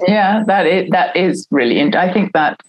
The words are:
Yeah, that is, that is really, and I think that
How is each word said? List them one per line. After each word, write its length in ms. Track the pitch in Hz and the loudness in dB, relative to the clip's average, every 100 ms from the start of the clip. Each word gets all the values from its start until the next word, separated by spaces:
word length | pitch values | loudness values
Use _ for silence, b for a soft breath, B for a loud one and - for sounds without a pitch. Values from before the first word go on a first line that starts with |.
| 180 | 0
Yeah, 380 | 214 190 220 208 | 2 2 0 0
that 200 | 196 160 | 0 2
is, 240 | 185 185 | 0 0
that 260 | 185 - 170 | 0 0 0
is 320 | 185 127 - | -2 -2 -4
really, 300 | 143 120 101 | -2 0 0
and 160 | 147 - | 0 0
I 160 | 180 | 0
think 200 | 208 - | 0 -2
that 280 | 160 151 - | 0 -2 -4